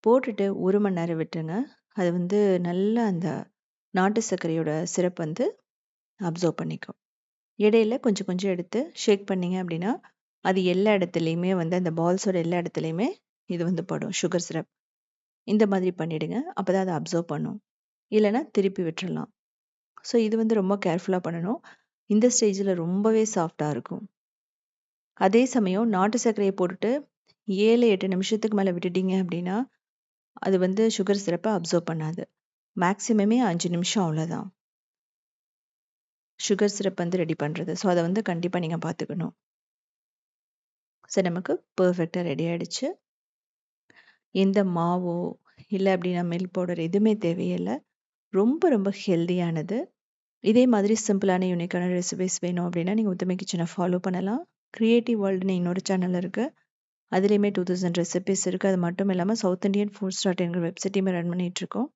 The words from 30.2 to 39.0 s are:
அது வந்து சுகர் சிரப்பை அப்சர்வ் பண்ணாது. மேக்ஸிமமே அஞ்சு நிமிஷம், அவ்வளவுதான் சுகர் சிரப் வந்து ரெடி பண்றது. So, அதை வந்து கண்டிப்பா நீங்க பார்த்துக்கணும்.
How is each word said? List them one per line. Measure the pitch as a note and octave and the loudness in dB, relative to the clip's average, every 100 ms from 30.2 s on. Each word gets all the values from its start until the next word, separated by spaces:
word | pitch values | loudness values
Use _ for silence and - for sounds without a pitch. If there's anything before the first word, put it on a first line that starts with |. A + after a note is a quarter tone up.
| _ - | _ -6
அது | - F#3+ | 0 2
வந்து | F#3 F#3+ A3+ | 2 2 2
சுகர் | A3 F#3+ G3+ | 2 0 0
சிரப்பை | G3+ E3+ A3 | 0 -2 0
அப்சர்வ் | G3+ E3+ F3 E3+ | -2 0 0 0
பண்ணாது. | E3 D#3 F3 - _ _ _ _ - | -4 -4 -6 -12 _ _ _ _ 0
மேக்ஸிமமே | F3+ G3+ - A3 G3+ A#3+ | 0 0 2 2 4 4
அஞ்சு | A#3 E3+ E3+ | 2 0 0
நிமிஷம், | E3+ F3+ A3+ | -2 0 0
அவ்வளவுதான் | E3+ D#3 D#3+ - F#3+ _ _ _ _ _ _ _ _ _ _ _ _ _ _ _ _ _ _ _ | 0 0 -2 -4 -8 _ _ _ _ _ _ _ _ _ _ _ _ _ _ _ _ _ _ _
சுகர் | - G3 G#3 | -2 2 2
சிரப் | G3+ G3 F#3 | 0 -4 -2
வந்து | E3+ F#3 | -2 0
ரெடி | E3 D#3+ | -2 -2
பண்றது. | D3+ E3 F3+ | -4 -4 -6
So, | F3 G3+ | -2 2
அதை | F3 | 2
வந்து | E3+ G3 | 2 0
கண்டிப்பா | G#3+ E3+ F3 F3+ | -2 -4 -2 -4
நீங்க | E3 E3+ | -4 -4
பார்த்துக்கணும். | D#3+ F3+ | -6 -6